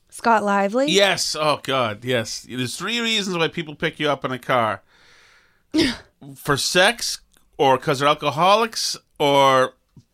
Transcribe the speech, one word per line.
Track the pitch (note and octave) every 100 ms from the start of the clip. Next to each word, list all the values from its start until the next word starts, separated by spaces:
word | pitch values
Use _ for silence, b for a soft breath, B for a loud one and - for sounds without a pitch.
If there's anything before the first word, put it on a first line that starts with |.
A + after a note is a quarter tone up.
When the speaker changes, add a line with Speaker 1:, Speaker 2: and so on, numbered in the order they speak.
| _
Speaker 1:
Scott | - A#3+ A3
Lively? | G3+ G3+ G3 A#3 C#4+
Speaker 2:
Yes. | F#3+ G3 F3 -
Oh, | D#3 D#3 C#3
God, | - C3+ A#2 G#2
yes. | A#2+ B2 A2 - -
There's | B2 B2 -
three | F#3 A#3+
reasons | A3+ A3 F#3+ F3
why | D#3+
people | F3 D#3+
pick | D3 D#3+ -
you | D3+
up | C#3 C3+
in |
a | B2+
car. | - B2+ A2 G2 b b b b b b b b b
Speaker 1:
<laughs> | D#4 D4 A3 - _ C#3+ C3+
Speaker 2:
For | - C#3
sex, | - F3+ G3 A#3 - - _ _ _ -
or | C#3 C3
'cause | - C3
they're | C#3+
alcoholics, | D3+ D3 C3+ F3+ G#3+ A3+ - - - _ _
or | D3 C#3+ C3+ C3 C3 - _ - _